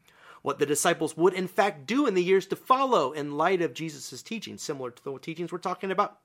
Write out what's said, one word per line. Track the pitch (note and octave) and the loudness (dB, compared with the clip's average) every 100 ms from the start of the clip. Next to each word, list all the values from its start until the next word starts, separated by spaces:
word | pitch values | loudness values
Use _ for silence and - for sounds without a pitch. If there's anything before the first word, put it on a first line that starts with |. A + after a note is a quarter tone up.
| _ _ - - | _ _ -20 -10
what | C3+ C#3 | -4 0
the | C#3+ | 0
disciples | C#3+ F3+ D#3+ D#3 - | 2 2 2 -2 4
would | F3+ | 4
in | F#3 F#3 | 4 -2
fact | - F3+ D3+ C3 | 2 2 0 -2
do | B3+ C#4+ | 0 2
in | |
the | F#3 | 2
years | F3+ F#3+ - | 4 4 2
to | - | -4
follow | - C4 C4+ G#3+ C3+ | 2 2 4 2 2
in | D3+ D3 C#3+ | -2 -4 0
light | E3+ F#3 | 2 2
of | E3 | 0
Jesus' | C3 D#3+ C#3+ - B2 | -4 -10 -10 -14 -14
teachings, | - A3 - G#2 | -10 -10 -10 -12
similar | - C#3 B2+ | -8 -8 -8
to | - | -10
the | C#3 C3+ | -12 -10
teachings | - D#3+ E3+ | -8 -8 -6
we're | F3 | -6
talking | F#3 F3+ F#3+ | -6 -6 -4
about | F#3 G3+ - | 0 -2 -4